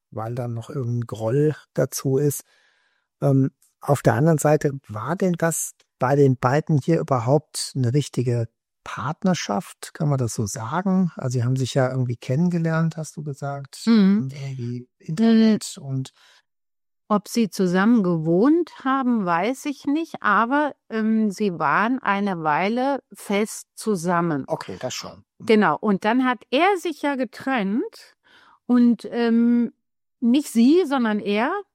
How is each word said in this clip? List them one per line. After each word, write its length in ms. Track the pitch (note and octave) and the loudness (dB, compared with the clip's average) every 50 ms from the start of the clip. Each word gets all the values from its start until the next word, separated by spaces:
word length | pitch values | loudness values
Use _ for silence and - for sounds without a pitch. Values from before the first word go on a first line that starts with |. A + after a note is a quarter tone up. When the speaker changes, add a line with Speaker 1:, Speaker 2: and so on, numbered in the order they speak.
| _ _ | _ _
Speaker 1:
weil 240 | - A2 A2 A#2 A#2+ | -10 -10 -8 -8 -8
dann 200 | B2+ A#2+ A#2+ A#2 | -6 -6 -6 -8
noch 140 | A#2 A2+ - | -8 -10 -8
irgendein 360 | - C#3+ A#2+ A#2+ A#2+ A#2+ A#2 | -8 -6 -4 -4 -4 -4 -4
Groll 480 | - - A2 A2 A2+ B2+ C#3+ D3+ D#3 C#3+ - - _ _ | -6 -8 -4 -2 0 0 2 2 0 0 -4 -10 _ _
dazu 440 | D#3 C#3+ - - - - C#3 C3 C3+ | -4 -4 -2 -4 -6 -2 -2 0 2
ist. 260 | D3 C#3+ - - - _ _ _ _ _ _ _ _ _ _ _ _ _ _ _ | 0 0 -2 -4 -10 _ _ _ _ _ _ _ _ _ _ _ _ _ _ _
Ähm, 300 | C#3+ C#3+ C3+ C3+ C3 C#3 - _ _ _ _ _ | 0 2 4 4 2 0 -2 _ _ _ _ _
auf 220 | - - C#3+ - | -2 0 0 2
der 120 | - B2+ G#2+ | 2 2 2
anderen 240 | A#2 D3+ E3 E3 C#3+ | 4 4 2 2 2
Seite, 340 | - D3 D#3 D3+ - D3 C3+ C#3 - - | 4 2 2 2 2 -2 -4 -6 -10 -10
war 280 | G#2+ G#2+ A#2+ C#3 F3 | -10 -8 -6 -6 -4
denn 180 | F#3+ G3+ F#3 E3+ | -2 -2 -2 0
das 380 | E3 E3 E3 D#3+ - - - - _ _ _ _ _ | 0 -2 -2 -2 -4 -8 -10 -12 _ _ _ _ _
bei 180 | C3 B2 C#3+ | 0 2 4
den 200 | C#3+ C#3+ C3 B2+ | 6 6 4 4
beiden 420 | - - B2 C3+ D#3 - - D#3+ C3+ | 2 2 2 2 2 2 2 0 0
hier 220 | - - E3 D#3+ | 2 2 0 0
überhaupt 720 | D#3 - C#3 B2 A2+ B2 C#3+ D3+ - _ - - - - - | 0 0 -2 0 2 2 2 2 2 _ -8 -10 -10 -6 -4
eine 160 | C3+ B2+ A#2 | -2 -2 0
richtige 560 | B2+ D3 - - - - A#2+ B2 A#2+ A#2+ A2+ - _ _ _ _ _ _ | 0 0 -2 -2 -4 -4 -2 -2 -2 -2 -4 -6 _ _ _ _ _ _
Partnerschaft? 1080 | _ - - - - C3+ E3 - - F#3 F3 - - - G3+ G3 - - - _ - - - | _ -14 -10 -8 -8 -8 -8 -2 -2 0 0 0 -2 -4 -4 -4 -4 -8 -14 _ -18 -18 -8
Kann 140 | - D#3 D3 | -4 -2 0
man 100 | C#3+ C3 | 0 0
das 160 | B2 A2 - | -2 -4 -4
so 120 | - A2 | -4 -6
sagen? 640 | G2 - A#2 A2 A#2 D3+ F3 G3 G3 F#3 F#3+ F#3 E3 - | -6 -6 -8 -8 -6 -6 -4 -2 0 0 2 0 0 -4
Also, 220 | - - B2+ B2 B2+ | -6 -6 -4 -2 -2
sie 60 | A#2 | 0
haben 120 | B2+ C3 | 0 0
sich 180 | C3 C3 - - | -2 -2 -2 0
ja 160 | C#3+ B2+ C3 | 0 0 0
irgendwie 260 | C3 C3 B2+ B2 A#2+ | 0 -2 -2 -4 -4
kennengelernt, 800 | - - - B2+ D#3 F3 F3+ F3 E3+ E3 E3 D#3+ D#3+ E3 D#3+ - | -8 -4 -4 -2 0 0 0 0 0 -2 0 0 0 0 -2 -2
hast 200 | D#3+ D#3 - - | -6 -10 -12 -12
du 60 | E3 | -12
gesagt. 640 | D3+ D3+ C#3 - C#3+ C#3 C#3 C#3 C#3 - - - - | -10 -10 -10 -8 -10 -10 -10 -10 -12 -14 -16 -6 0
Speaker 2:
Mhm. 340 | A3+ A#3 A3 F#3+ F#3+ G3+ G#3+ | 2 4 6 6 4 4 2
Speaker 1:
Und 100 | C3+ C3+ | 0 -4
irgendwie 560 | C#3 D3 C#3 C3+ C3+ C3 A#2+ A#2+ A#2+ B2 B2 - _ _ | -8 -10 -10 -10 -8 -8 -8 -8 -8 -10 -12 -16 _ _
Internet 800 | - - D#3+ F#3 A3+ A3+ A3+ A3 A3 A3 G#3+ - - - - F3+ | -10 -8 -2 2 4 4 6 6 6 4 4 2 -2 -8 -14 -14
Speaker 2:
Mhm. 80 | D3 | -10
Speaker 1:
und 260 | C3+ C3+ C3 C3 - - _ _ _ _ _ _ _ _ _ _ _ _ _ _ _ _ _ _ - | -6 -6 -6 -6 -8 -12 _ _ _ _ _ _ _ _ _ _ _ _ _ _ _ _ _ _ -2
Speaker 2:
Ob 200 | G#3+ G3+ - - | -2 -2 -2 -2
sie 220 | - A#3 A3+ F3+ | -2 0 0 0
zusammen 520 | - - F#3+ F3+ F3 F#3 G3 A3+ B3 A3+ | 0 -2 0 2 2 2 4 4 4 4
gewohnt 680 | F#3 F3+ E3+ D#3+ D#3 E3 E3+ F#3 A3+ C#4+ D#4+ F4 D#4+ - - - | 4 2 0 0 2 2 2 4 4 4 4 2 2 -2 -8 -8
haben, 440 | - C4 C4 C4+ B3+ B3 A#3+ A3 F#3+ | -4 -2 -2 0 0 0 0 0 0
weiß 400 | F3 E3+ E3 F#3+ A#3 C4+ - - | 0 0 0 0 -2 -4 -4 -6
ich 180 | D4 C#4 - - | -8 -8 -6 -4
nicht, 380 | C#4+ C#4 D#4+ E4 - - - | -4 -2 -2 -4 -6 -10 -6
aber, 520 | - G#3 G3+ G3+ A3+ A#3 C#4 D4 D4+ C#4 - - _ _ | -2 2 2 2 2 2 0 0 0 -2 -4 -10 _ _
ähm, 420 | A3 A3 G#3+ A3 A3 A3 A3 G#3 | -4 -2 0 0 2 2 0 0
sie 280 | F3+ - G#3+ G3 E3+ D#3 | -2 -2 -2 -2 -2 0
waren 400 | D#3+ C#3 D3+ F3+ G3+ A#3 C4 B3+ | 0 0 2 2 2 0 -2 -2
eine 440 | - G3+ G3 G3 G3+ G3+ F#3 E3 | -2 -2 -2 -2 -2 -4 -4 -2
Weile 580 | D#3 D#3 D3 D#3 F#3 G3+ A#3 B3+ C4 C#4 C#4 - - _ | -2 0 0 0 0 0 -2 -2 -2 -2 -2 -4 -6 _
fest 560 | G3+ - - - G3+ G3+ A3 - - - - _ _ | -20 -18 -8 -4 -2 -2 -2 -2 -6 -12 -16 _ _
zusammen. 720 | - - A3 G#3 E3+ D#3+ F3+ F3 E3+ F3 E3+ D3+ C3+ - | -8 -4 -4 -4 -2 -2 0 0 0 0 0 -2 -4 -4
Speaker 1:
Okay, 320 | - - - - - G2 F2 | -6 -8 -8 -8 -12 -12 -10
das 140 | - B2 - | -10 -10 -10
schon. 300 | - - F2+ F2+ G2 _ _ _ _ | -10 -12 -14 -18 -20 _ _ _ _
Mhm. 80 | - | 0
Speaker 2:
Genau. 300 | - A3 G#3+ G3+ - D3 - | 2 4 4 4 4 2 0
Und 260 | - A3 G3 F3 - | 0 0 0 0 0
dann 180 | G#3+ A#3 B3+ C4 | 0 0 2 0
hat 200 | B3+ B3 - - _ | 0 -2 -4 -6 _
er 280 | A#3+ C#4+ E4+ G4+ G4+ E4+ | 0 2 2 2 2 0
sich 240 | - F4 D4 - | -2 -6 -6 -4
ja 140 | - C#4+ C#4+ | -4 -4 -2
getrennt 1000 | B3+ C4 G#3+ - - - C4+ C4+ A#3 F#3+ F#3+ G#3 C4 G4+ A4+ - - - - _ _ _ _ _ _ _ _ _ _ _ | -2 -4 -6 -8 -8 -6 -4 -2 -2 -2 -2 -2 -2 -4 -4 -8 -16 -20 -20 _ _ _ _ _ _ _ _ _ _ _
und, 400 | - B3 B3 A#3+ A#3+ A3+ - - - | 2 4 4 6 4 4 2 -4 -6
ähm, 600 | - A#3+ A#3 A#3 A3+ A#3 A#3 A#3+ A#3+ A#3+ A#3 - - _ _ _ _ _ _ _ _ _ | -4 -2 0 2 2 4 4 4 4 2 0 -2 -4 _ _ _ _ _ _ _ _ _
nicht 280 | B3+ A#3 B3 D4+ C#4+ - | 0 2 2 2 2 0
sie, 360 | - A#3 A3+ C4 D#4+ F4+ F#4 | 2 4 6 6 6 4 4
sondern 340 | B3+ C#4+ C4+ A#3+ G#3+ G#3 G#3 | 2 0 0 0 0 0 -2
er. 320 | - G3 G#3 G#3 A#3 D4+ F#4+ G#4 G4 - | -2 -2 -2 0 0 -2 -4 -6 -8 -10